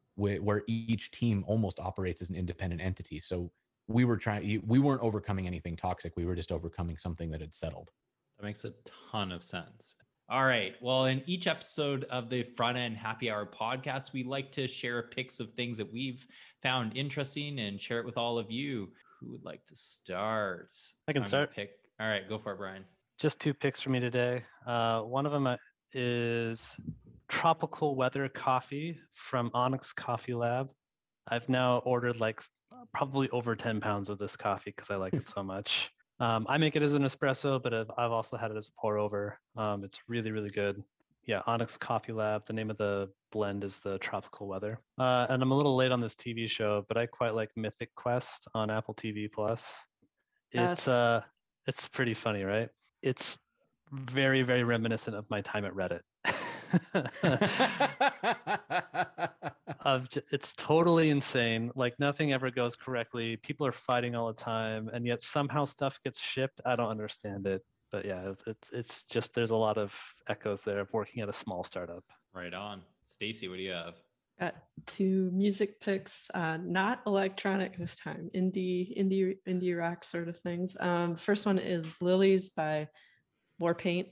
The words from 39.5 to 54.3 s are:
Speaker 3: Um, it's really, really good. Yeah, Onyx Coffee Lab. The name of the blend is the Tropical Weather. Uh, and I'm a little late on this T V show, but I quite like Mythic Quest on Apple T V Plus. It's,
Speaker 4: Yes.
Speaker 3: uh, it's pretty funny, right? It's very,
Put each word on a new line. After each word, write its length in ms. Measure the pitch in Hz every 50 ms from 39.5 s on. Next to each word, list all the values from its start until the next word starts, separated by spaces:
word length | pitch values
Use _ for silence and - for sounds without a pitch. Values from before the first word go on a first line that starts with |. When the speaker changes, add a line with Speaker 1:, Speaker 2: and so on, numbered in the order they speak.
| -
Speaker 3:
Um, 280 | 113 110 107 104 101 98
it's 160 | 98 - - - -
really, 240 | 117 117 110 110
really 180 | 110 107 104 104
good. 340 | 101 107 101 101 101 101 101 _ _ _ _ _ _ _ _
Yeah, 160 | - 107 95 - -
Onyx 300 | 117 117 117 113 - -
Coffee 340 | - - 120 110 - -
Lab. 340 | 113 110 107 107 107 107 -
The 60 | -
name 180 | 110 110 110 107
of 80 | 107 -
the 320 | 104 101 101 98 98 95 - _ _ -
blend 320 | - 107 104 101 98 101 101
is 160 | 98 95 -
the 180 | - 101 95 92
Tropical 480 | - - - 98 - - - - 101 101
Weather. 340 | 95 95 104 107 113 - _ _ _ -
Uh, 260 | 131 127 127 123 123 120
and 120 | 131 127
I'm 120 | 131 131 135
a 20 |
little 220 | 143 147 143 131 127
late 160 | 131 127 127
on 80 | 123
this 140 | 117 107 -
T 180 | - - 120 113
V 140 | 117 113 107
show, 360 | - - 110 104 104 104 101 -
but 80 | 110 117
I 80 | 117
quite 280 | 113 - - 123 113 110
like 220 | 113 107 - -
Mythic 400 | 113 110 107 - - 117 - -
Quest 540 | - - 123 120 123 - - - - - - -
on 160 | 113 107 107
Apple 240 | 107 110 - - 110
T 180 | - - 113
V 180 | 104 107 104 104
Plus. 440 | - 110 104 107 117 117 - - - - - _ _ _ _ _ _ _ _ _ _ _ _ _
It's, 340 | - 127 175 180 170 - -
Speaker 4:
Yes. 20 | 139
Speaker 3:
uh, 340 | 127 120 120 117 117 113 - - _ _ _ _ _ _ -
it's 220 | - - - - -
pretty 260 | - - 127 120 110
funny, 300 | - - 113 104 101 95
right? 260 | 98 101 110 117 - _ _ _ _ _ _
It's 380 | - 135 127 - - - - - _ _ _ _ _ _ _ _ _ -
very, 500 | 139 135 135 120 127 139 135 135